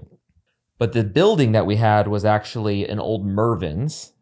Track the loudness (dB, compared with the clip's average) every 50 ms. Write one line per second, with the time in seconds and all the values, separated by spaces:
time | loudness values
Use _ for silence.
0 | -10 -16 _ _ _ _ _ _ _ _ _ _ _ _ _ -4 -4 -2 0 0
1 | -2 0 2 4 4 4 4 4 2 2 2 2 2 2 0 2 2 4 4 4
2 | 2 0 -2 0 0 2 0 0 -2 -4 -8 -6 -4 -2 -2 -2 -2 -4 -4 -4
3 | -4 -4 -4 -4 -4 -2 -2 0 0 0 0 -2 -4 -4 -4 -4 -4 -6 -6 -10
4 | -14 -18 _ _